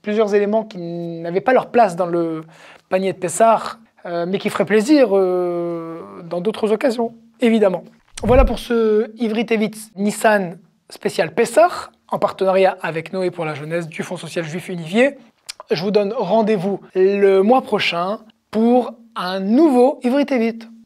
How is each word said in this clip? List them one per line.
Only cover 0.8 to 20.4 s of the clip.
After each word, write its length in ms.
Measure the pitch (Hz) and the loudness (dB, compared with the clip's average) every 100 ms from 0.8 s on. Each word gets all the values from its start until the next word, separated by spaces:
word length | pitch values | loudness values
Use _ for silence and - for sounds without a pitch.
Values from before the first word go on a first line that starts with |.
| 170 170 170 165 170 180 | -10 -8 -8 -8 -4 -2
pas 120 | 220 | 2
leur 180 | 254 - | 2 2
place 240 | 233 214 170 | 2 2 2
dans 100 | 175 | -2
le 380 | 170 165 160 160 - - - _ | -2 -2 -6 -12 -20 -20 -20 _
panier 240 | 190 190 | -2 -2
de 40 | 185 | -4
Pessah, 600 | 180 - 226 208 - - _ _ - | -6 2 4 4 -2 -14 _ _ -8
euh, 200 | 170 175 | -6 -4
mais 100 | 190 | -4
qui 120 | 208 | -4
feraient 160 | - 180 | -4 0
plaisir, 440 | 214 214 302 233 | 0 4 4 4
euh, 1080 | 196 185 180 175 175 170 170 165 165 196 196 | 4 2 0 -2 -2 -4 -6 -10 -14 -16 -16
dans 160 | 170 175 | -10 -6
d'autres 320 | 180 202 208 | -6 -4 -2
occasions, 440 | 214 285 233 233 - _ _ | 0 0 -2 -6 -8 _ _
évidemment. 440 | 240 226 202 180 - _ _ - | 0 4 2 0 -10 _ _ -8
Voilà 220 | - 254 254 | 4 6 6
pour 140 | 226 | 0
ce 520 | - 233 220 214 226 220 | -2 0 2 2 0 -4
Ivrit 300 | 226 220 226 | -4 -2 -2
Evitz 420 | 220 214 - - - | 0 -2 -6 -16 -4
Nissan 640 | 208 196 226 208 180 156 _ _ _ | -4 2 2 2 0 -10 _ _ _
spécial 440 | - 208 - 139 | -8 -6 -4 -4
Pessah, 580 | 170 226 294 339 - - _ _ | -2 2 4 2 0 -14 _ _
en 100 | 170 | -4
partenariat 580 | - - 190 190 185 185 | -4 0 0 4 2 0
avec 320 | 175 160 165 | -6 -8 -8
Noé 180 | 190 180 | -6 -6
pour 140 | 175 156 | -4 -8
la 80 | |
jeunesse 340 | 147 151 170 165 | -8 -6 -8 -8
du 160 | - | -10
Fonds 140 | 160 175 | -10 -10
social 280 | 160 175 160 | -8 -8 -6
juif 240 | 170 - | -10 -10
unifié. 480 | 180 160 208 277 277 _ _ - - - | -10 -4 0 0 0 _ _ -20 -20 -6
Je 100 | 165 | -4
vous 100 | 196 | 0
donne 220 | 208 202 | 0 0
rendez-vous 680 | 247 180 220 214 214 190 190 - | -4 0 0 2 0 -2 -4 -4
le 480 | 190 190 202 196 190 | 2 2 4 4 4
mois 200 | 202 262 | 4 2
prochain 580 | 254 202 - 170 185 226 - _ _ | 2 -4 -2 -4 -6 -6 -12 _ _
pour 420 | 214 226 247 226 - - 220 | 0 4 4 0 -12 -14 -10
un 240 | 180 190 | -6 -4
nouveau 600 | 190 240 330 247 247 277 | 0 4 4 6 4 2
Ivrit 240 | 247 277 277 | -2 0 0
Evit. 300 | 262 | 0